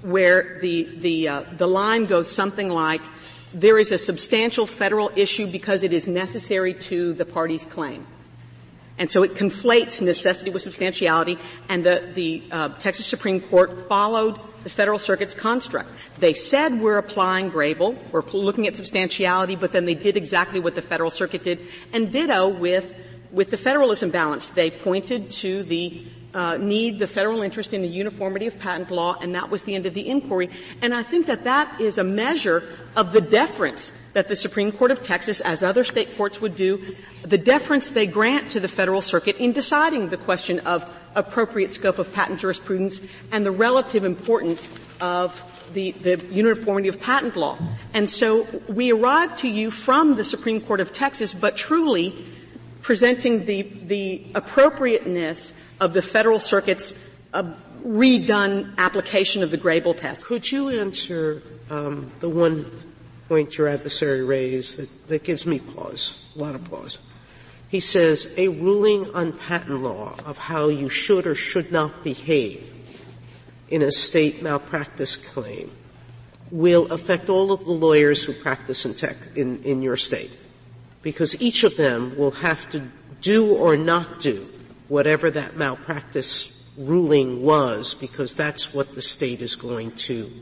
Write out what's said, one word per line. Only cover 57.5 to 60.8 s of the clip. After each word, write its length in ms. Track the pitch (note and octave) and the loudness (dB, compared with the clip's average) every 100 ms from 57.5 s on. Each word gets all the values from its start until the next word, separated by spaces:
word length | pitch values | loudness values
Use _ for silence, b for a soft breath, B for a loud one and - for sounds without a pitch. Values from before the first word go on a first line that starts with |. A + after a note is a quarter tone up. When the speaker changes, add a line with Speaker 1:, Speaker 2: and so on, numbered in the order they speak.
| D#3+ - - | -10 -18 -12
Speaker 1:
redone 920 | B3 G#3+ C4 B3 F3 G#3 G3 G3 - - | -4 4 6 6 4 2 2 0 -4 -2
application 640 | F#3 G3 - G3+ G3 G3+ | 0 0 0 0 0 0
of 80 | E3+ | -2
the 80 | D#3 | 0
Grable 380 | F3 D#3 E3+ E3+ | 2 2 2 -2
test. 300 | C#3+ - - | -6 -10 -6
Speaker 2:
Could 260 | A#3+ - | -4 -2
you 180 | C4+ C#4 | -2 -2
answer, 720 | A#3 | -2